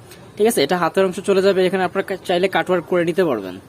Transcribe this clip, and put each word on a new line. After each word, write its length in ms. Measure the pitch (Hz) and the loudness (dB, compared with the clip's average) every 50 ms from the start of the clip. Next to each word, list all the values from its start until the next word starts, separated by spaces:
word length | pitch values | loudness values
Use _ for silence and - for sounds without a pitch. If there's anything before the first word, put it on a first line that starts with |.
| - - - - - - - - | -20 -20 -20 -20 -20 -16 -4 0
ঠিক 100 | 208 226 | 0 2
আছে? 160 | 233 - - | 2 2 2
এটা 140 | - 185 175 | 2 2 0
হাতের 280 | 170 160 - 196 190 | 0 0 2 2 0
অংশ 140 | 190 175 208 | 0 -2 -4
চলে 220 | 185 - 196 190 | -2 0 2 2
যাবে, 240 | 185 202 185 185 185 | 2 2 2 2 2
এখানে 180 | 180 190 190 185 | 0 0 0 -2
আপনারা 240 | 175 - 196 190 - | -2 -2 -4 -6 -6
কা-, 180 | 196 180 - | -8 -8 -4
চাইলে 220 | - 185 175 185 185 | -2 0 0 0 0
কাটওয়ার্ক 380 | - 175 156 - 180 175 160 | 0 0 0 0 -2 -2 -2
করে 200 | - 185 180 170 | -2 0 0 0
নিতে 200 | 170 165 190 185 | 0 0 0 0
পারবেন। 340 | 160 127 107 95 92 90 98 - | 0 0 -2 -4 -8 -12 -14 -16